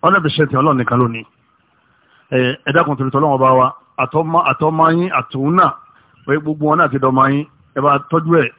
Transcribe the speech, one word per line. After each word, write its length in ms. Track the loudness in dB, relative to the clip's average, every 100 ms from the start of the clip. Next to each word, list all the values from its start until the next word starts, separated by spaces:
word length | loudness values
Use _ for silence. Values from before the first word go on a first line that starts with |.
Hundred 200 | 2 2
percent 280 | 0 0 0
Ọlọ́run 260 | 2 0 0
nìkan 200 | 0 0
ló 100 | 0
ní. 140 | -2 -14 _ _ _ _ _ _ _ _ _ _
Ẹ, 240 | -2 -2 -4
ẹ 80 | -2
dákun 240 | 0 0 -2
torí 140 | -2
tọ́lọ́run 240 | 0 0
ọba 180 | 2 2
wa, 200 | 4 2 -2 _ -8
àtọ́mọ, 460 | -4 -2 0 0
àtọ́mọ 460 | 0 0 -2 2 2
yín, 200 | 2 -2
àtòun 460 | -4 -6 -4 0 2
náà, 180 | 0 -2 _ _ _ _ -4
pé 100 | -4
gbogbo 300 | -4 -4 -2
wọn 120 | 0
náà 100 | 0
ti 100 | 0
dọ́mọ 320 | 0 2 2
yín, 160 | 0 -6 _ _ -2
ẹ 40 |
bá 180 | 0 0 0
tọ́jú 260 | -4 2
ẹ̀. 160 | 0 0